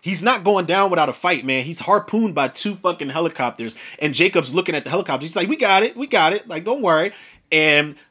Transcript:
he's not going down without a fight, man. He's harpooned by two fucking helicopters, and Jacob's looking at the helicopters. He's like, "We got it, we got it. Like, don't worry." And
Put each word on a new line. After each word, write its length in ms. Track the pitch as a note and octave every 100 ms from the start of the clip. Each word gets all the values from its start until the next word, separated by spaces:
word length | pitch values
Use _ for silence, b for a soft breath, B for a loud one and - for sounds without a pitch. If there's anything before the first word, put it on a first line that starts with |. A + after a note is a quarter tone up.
he's 220 | E3+ F3+
not 220 | G#3+ A#3+
going 220 | F#3 G3 E3
down 240 | F#3+ G3
without 180 | E3+ D3
a 40 |
fight, 320 | - F3+ D#3
man. 200 | C3 C3
He's 160 | C3+ E3+
harpooned 520 | - G3+ - G#3+ A3
by 140 | D3 C3
two 300 | - G#3 F#3+
fucking 320 | F3+ E3 C#3+
helicopters, 680 | D3 E3 - B2 - A2+ - B B
and 160 | D3+
Jacob's 400 | C3+ F#3 F3+ C3
looking 220 | D#3+ F#3 D3+
at 80 |
the 60 | B2+
helicopters. 400 | F3 F#3 C3+ D#3+
He's 60 | G3+
like, 120 | G3+
"We 80 | D4+
got 260 | D#4+ F#3+
it, 140 | A3+ A#3+
we 100 | C#4
got 260 | G#3+ D#3+
it. 140 | G#3 A3
Like, 180 | D#3+
don't 160 | F#3+ C#4
worry." 300 | G3 D#3 F#3+ B B B _
And 460 | D#3+ D#3 D3 D3+ C#3+ b